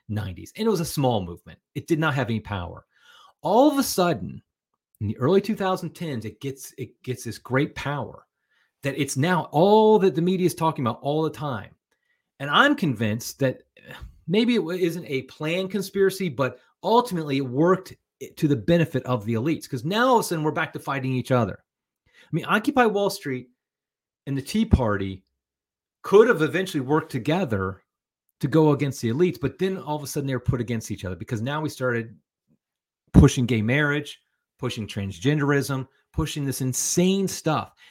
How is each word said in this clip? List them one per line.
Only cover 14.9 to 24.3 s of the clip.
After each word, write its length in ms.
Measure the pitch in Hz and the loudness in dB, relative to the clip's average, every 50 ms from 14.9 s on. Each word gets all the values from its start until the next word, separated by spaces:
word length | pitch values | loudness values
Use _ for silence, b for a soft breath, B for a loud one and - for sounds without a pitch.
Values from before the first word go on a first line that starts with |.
| 165 180 - | -2 -6 -6
a 180 | - 139 131 | -6 -6 -6
planned 480 | 127 - - - 151 156 170 185 190 185 | -6 -8 -10 -8 -6 -4 -4 -4 -4 -4
conspiracy, 600 | 202 202 185 190 - 196 196 190 190 - 190 170 | -4 -6 -6 -4 0 2 2 2 2 0 -4 -4
but 280 | 123 123 131 123 B B B B B _ | -2 -2 -4 -4 B B B B B _
ultimately 540 | - 180 226 240 240 - 185 165 156 143 139 | 0 4 4 4 4 2 -2 -4 -4 -2 -2
it 100 | 135 135 | -2 -2
worked 480 | 123 120 139 165 175 185 180 - - - - _ _ _ _ | -2 0 2 4 4 4 2 -2 -8 -20 -20 _ _ _ _
i-, 80 | 127 - - | -18 -16 -4
to 120 | - 160 147 | -2 0 2
the 80 | 143 | 2
benefit 480 | 117 98 - 170 170 156 - - 127 - | 0 2 2 2 2 2 0 -2 -4 -2
of 220 | 120 127 113 98 | -2 -4 -2 -2
the 80 | 113 117 | -2 -2
elites, 340 | 110 120 165 151 - - - | -2 -2 -2 -4 -4 -6 -8
'cause 160 | 139 120 110 | -10 -8 -6
now 240 | 160 202 220 247 262 | -2 0 2 2 4
all 80 | 254 | 4
of 40 | 220 | 2
a 40 | 170 | 2
sudden 180 | - 180 160 | 0 -2 -2
we're 80 | 151 156 | -2 -2
back 220 | - 170 160 143 | -2 -2 -4 -4
to 60 | - 139 | -6 -8
fighting 340 | - 151 139 139 131 131 | -8 -6 -6 -4 -2 -2
each 180 | 131 127 117 - | -2 -2 0 2
other. 320 | 131 123 113 90 - - _ _ _ _ _ _ _ _ b b b b b | 2 2 2 0 -4 -8 _ _ _ _ _ _ _ _ b b b b b
I 100 | b 151 | b -4
mean, 120 | 165 - - | -4 0 0
Occupy 380 | 180 214 214 294 285 254 247 | 0 0 0 2 2 4 4
Wall 240 | 220 190 202 202 196 | 4 2 0 0 -2
Street 400 | 196 - - 143 127 123 127 - _ _ _ _ _ _ _ _ _ _ _ _ _ _ _ | -2 -4 -6 -8 -8 -8 -10 -14 _ _ _ _ _ _ _ _ _ _ _ _ _ _ _
and 100 | 135 | -6